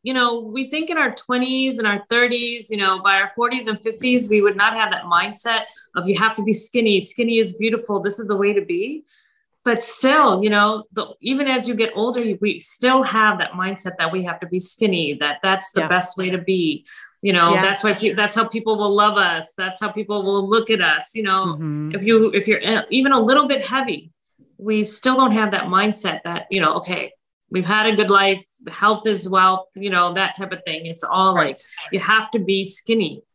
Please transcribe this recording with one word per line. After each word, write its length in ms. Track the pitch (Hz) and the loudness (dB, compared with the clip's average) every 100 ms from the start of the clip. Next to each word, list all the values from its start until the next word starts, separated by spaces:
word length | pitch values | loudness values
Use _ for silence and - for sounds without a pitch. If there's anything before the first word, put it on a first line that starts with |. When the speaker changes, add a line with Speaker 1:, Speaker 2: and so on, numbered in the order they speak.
Speaker 1:
you 120 | 226 | -2
know, 240 | 262 240 233 | 2 2 0
we 280 | 220 240 262 | -6 -8 -6
think 180 | 302 320 | -6 -4
in 80 | 330 | -2
our 160 | 269 | -2
twenties 640 | - - 247 254 262 262 233 | -4 -4 -2 0 0 -2 0
and 100 | 220 | -2
our 160 | 202 - | -2 0
thirties, 640 | 233 240 240 240 233 214 | 2 2 0 -4 -6 -8
you 60 | 214 | 0
know, 260 | 196 190 | 0 2
by 180 | 196 196 | 2 2
our 80 | 196 | 0
forties 320 | - 233 254 220 | -2 -2 -2 -4
and 120 | 214 | -4
fifties, 440 | 226 220 254 247 208 | -6 -4 0 0 4
we 140 | 214 | 4
would 160 | 202 196 | 4 4
not 160 | 214 | 0
have 160 | 226 214 | 2 -2
that 120 | 190 | -2
mindset 640 | 175 170 202 208 233 226 - - - | 2 2 2 -6 -2 -2 -4 -18 -8
of 140 | - 180 | -4 0
you 80 | 175 | 2
have 180 | 220 214 | 2 0
to 40 | |
be 100 | 208 | 0
skinny. 460 | 208 - 240 226 196 | -2 0 0 2 2
Skinny 380 | 190 - 233 226 | 0 -4 0 2
is 180 | 208 | 0
beautiful. 440 | 180 220 226 - 202 | -2 -2 -2 -4 -4
This 160 | 202 202 | -4 -6
is 80 | |
the 100 | 208 | -4
way 160 | 196 202 | 0 2
to 100 | 202 | 0
be. 380 | 190 175 226 302 _ _ _ _ _ _ | -2 -4 -4 -8 _ _ _ _ _ _
But 200 | 247 233 | -2 -2
still, 600 | - - 262 302 269 190 | -4 -2 2 4 4 4
you 60 | 208 | 2
know, 360 | 208 208 214 - | 4 2 0 -8
the, 120 | - - - | -8 -8 -8
even 260 | 233 269 277 | -4 -2 0
as 200 | 254 220 | -2 -2
you 80 | |
get 160 | 214 220 | -2 -2
older, 260 | 202 233 240 | 0 -2 -2
you, 160 | 226 180 | -4 -2
we 180 | 202 170 | -2 -4
still 440 | - - 254 262 | -8 -2 2 4
have 340 | - 220 214 185 | 2 2 2 2
that 140 | 170 | -4
mindset 460 | 180 185 190 185 175 | -4 -6 -6 -10 -4
that 120 | 165 | -4
we 120 | 185 | -2
have 160 | 180 - | -6 -8
to 80 | 175 | -6
be 100 | 180 | -4
skinny, 560 | - - 214 175 151 143 | -4 0 0 0 -2 -2
that 180 | 147 147 | -4 -2
that's 280 | 196 190 - | 0 0 0
the 80 | 185 | -2
Speaker 2:
Yeah. 60 | 160 | 2
Speaker 1:
best 300 | 180 180 - | 0 0 -4
way 140 | 185 | -2
to 80 | 180 | -2
be. 440 | 180 190 160 147 _ - - _ | -2 0 0 -4 _ -20 -20 _
You 120 | 202 | 0
know, 200 | 180 170 | 4 4
Speaker 2:
Yeah. 80 | 185 | 4
Speaker 1:
that's 220 | 190 196 | 2 2
why 100 | 214 | 0
pe-, 200 | 196 208 | 2 0
that's 200 | 180 208 | 0 0
how 120 | 226 | 0
people 340 | 226 220 220 208 | -2 -2 -2 0
will 160 | 208 | 2
love 220 | 202 214 202 | 4 4 4
us. 340 | 180 165 165 | 0 -2 -8
That's 240 | - 190 190 | -8 -8 -6
how 100 | 214 | -8
people 340 | 208 202 208 | -6 -6 -4
will 260 | 190 202 196 | 0 -2 2
look 220 | 226 220 | 0 2
at 100 | 214 | 0
us. 320 | 165 151 - | 2 0 -4
You 80 | 220 | -6
know, 240 | 208 190 | -2 0
Speaker 2:
Mm-hmm. 480 | 190 151 156 151 151 | 0 -4 -6 -6 -6
Speaker 1:
if 80 | 185 | -4
you, 280 | 202 226 220 | 4 6 6
if 140 | 202 208 | 2 0
you're, 180 | 208 196 | 0 0
uh, 140 | 220 - | -2 0
even 220 | 254 269 | 0 4
a 80 | 262 | 4
little 280 | 220 277 277 | 4 4 4
bit 160 | 269 | -2
heavy, 460 | - 262 247 165 160 _ _ _ _ - | -2 -4 -4 -6 -10 _ _ _ _ -10
we 260 | 202 214 | -2 -2
still 320 | 208 - 254 | -2 -2 0
don't 180 | 262 262 | 4 4
have 180 | 214 214 | 2 0
that 140 | 190 | 0
mindset 560 | - 185 214 208 185 160 | 0 2 2 -2 -6 -6
that, 240 | 170 170 - | -8 -10 -6
you 100 | 190 | 0
know, 140 | 156 165 | 0 0
okay, 340 | 165 180 135 _ _ _ _ | -4 -8 -8 _ _ _ _
we've 140 | 185 | -4
had 200 | 170 214 | 0 2
a 80 | 220 | 2
good 140 | 208 202 | 2 4
life, 340 | 196 196 190 - _ - | 4 4 0 -6 _ -18
health 340 | - 208 214 | 0 2 2
is 220 | 220 190 175 | 0 -2 0
wealth, 380 | 185 185 185 190 | 4 4 2 -6
you 140 | 190 202 | -10 -2
know, 220 | 180 175 | 2 2
that 220 | 180 190 - | 0 -2 -4
type 160 | 190 | -10
of 100 | 180 | -10
thing. 200 | 175 160 165 | -8 -8 -10
It's 160 | 165 | -10
all 320 | - 185 190 | -2 2 4
Speaker 2:
Right. 120 | 175 147 | 4 0
Speaker 1:
like, 80 | 135 - - - | -4 -16 -14 -6
you 80 | 190 | -4
have 320 | 185 220 214 | 2 0 0
to 80 | 233 | -4
be 240 | 185 196 | 0 -2
skinny 580 | 190 - - 226 165 - _ | -2 -8 -2 0 0 -6 _